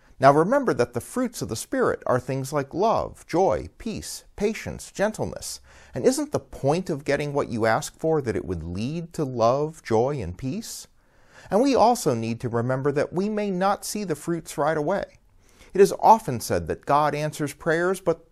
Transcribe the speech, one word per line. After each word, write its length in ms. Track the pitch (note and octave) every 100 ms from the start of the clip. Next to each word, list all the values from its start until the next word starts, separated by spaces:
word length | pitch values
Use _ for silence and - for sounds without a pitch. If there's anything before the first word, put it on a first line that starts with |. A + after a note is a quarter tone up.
| _ -
Now 100 | C3
remember 420 | C#3+ E3+ C#4 A#3+
that 180 | B2+ A#2+
the 80 | A#2+
fruits 420 | - B3 B3+ -
of 60 | A2+
the 80 | A2
Spirit 480 | - C4 F3+ - -
are 140 | B2+
things 320 | - C3+ C3+
like 200 | D3 C#3
love, 540 | D#3 A3 C#3+ A#1 - -
joy, 420 | E3 F#3+ D#2+ - -
peace, 440 | - C3 - - - -
patience, 560 | G#3 G#3 - - -
gentleness. 680 | - G3+ A3 G#2+ - - - - - -
And 140 | - A3
isn't 240 | C4+ D4
the 80 | -
point 500 | - - C3+ E3 F#3+
of 160 | C#3+
getting 280 | C#3+ C#3+ D3
what 160 | C#3+ -
you 180 | A2+ A2
ask 320 | A2+ - -
for 240 | D#3+ D#3
that 140 | B2 G#2
it 80 |
would 180 | - F2
lead 500 | D#2+ F2+ A#2+ E3 E3
to 100 | -
love, 580 | C3+ B2 A2+ C3+ D3+ E3
joy, 380 | - A2 B2+ D#3
and 180 | E2 F2+
peace? 480 | C3 F#3+ - - - _ _ _ _ - -
And 100 | G3
we 140 | C#4
also 400 | B3 G#3+ A#3+ D#3
need 260 | A#2 A2+ A#2
to 60 | A#2+
remember 440 | A#2 B2 C3 C#3+
that 200 | C#3+ -
we 160 | E3 G3+
may 220 | G#3+ G#3
not 340 | F3+ G3 G3
see 200 | - G#3+
the 100 | F#3+
fruits 420 | D3 - E3+ - -
right 200 | D3 D#3
away. 420 | D3 G3 - - _ _ _ - -
It 60 | F#3
is 120 | F#3+ -
often 400 | F3+ A3 - A#2
said 300 | - F#2+ D#2+
that 180 | E2 -
God 300 | C#3+ D3+ D3
answers 360 | D3+ D3 C#3+
prayers, 480 | - E3+ D#3+ F3+ F#3+
but 280 | - E3 _